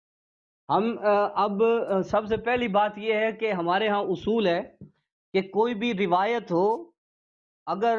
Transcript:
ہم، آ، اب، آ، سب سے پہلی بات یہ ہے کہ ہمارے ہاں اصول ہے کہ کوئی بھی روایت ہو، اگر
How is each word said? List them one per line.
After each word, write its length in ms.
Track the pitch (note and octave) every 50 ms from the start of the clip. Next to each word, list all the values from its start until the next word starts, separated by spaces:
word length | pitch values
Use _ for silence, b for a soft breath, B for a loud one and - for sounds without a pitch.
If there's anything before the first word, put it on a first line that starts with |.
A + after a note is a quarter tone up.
| _ _ _ _ _ _ _ _ _ _ _ _ _ -
ہم، 280 | C#3 F3 G#3 A#3 A#3 -
آ، 440 | - G#3 G#3 G3+ G3+ - - - G3
اب، 180 | G#3+ G3+ G3 A3+
آ، 400 | A3+ A#3 A#3 G#3+ - G3 F#3+ F3+
سب 240 | F#3 - G#3 G#3+ G#3
سے 80 | A3
پہلی 320 | G#3+ G#3+ A#3 B3 B3 A#3+ A#3
بات 300 | F#3 G3+ G#3 G#3+ G#3 G#3
یہ 160 | G#3 A3 A3
ہے 180 | G#3+ A3 A3 A3
کہ 200 | A3 A3 A3 G3+
ہمارے 360 | F3+ E3+ E3+ F3 G3 G#3+ G#3+
ہاں 140 | G3+ G3+ G3+
اصول 440 | D#3 F#3 - - G3 G#3+ A#3 G#3+
ہے 160 | F3+ E3+ F3 A#3+ - - _ - - _ _ _ _ _ _ _ _ _
کہ 100 | F#3+ F#3+
کوئی 320 | F#3+ - G3 A3 A#3+ B3
بھی 200 | G3+ G#3+ A#3+ A#3
روایت 580 | F#3 G3+ F#3 F3 F3+ G3 G#3+ A#3+ A#3+ G3+ - F3
ہو، 320 | E3+ F#3 G#3 A3+ E4 E4+ - _ _ _ _ _ _ _ _ _ _ _ _ _ _ _
اگر 320 | - E3+ G3 G#3 A#3 A#3